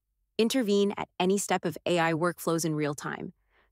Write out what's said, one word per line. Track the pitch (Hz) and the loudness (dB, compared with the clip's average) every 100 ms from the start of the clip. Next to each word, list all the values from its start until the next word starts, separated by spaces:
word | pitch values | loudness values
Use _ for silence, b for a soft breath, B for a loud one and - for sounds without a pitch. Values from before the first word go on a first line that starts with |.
| _ _ _ - | _ _ _ 0
Intervene | 220 269 208 202 202 - | 2 2 2 2 2 -2
at | - - | -8 -2
any | 185 196 | 2 2
step | - 185 175 | 2 0 -2
of | - - | -4 0
A | 175 | 2
I | 165 | 2
workflows | 160 175 - - 165 | 2 0 -2 -2 0
in | 160 151 | 0 -2
real | 147 | -2
time. | 147 151 - - - _ _ _ | -4 -8 -8 -10 -14 _ _ _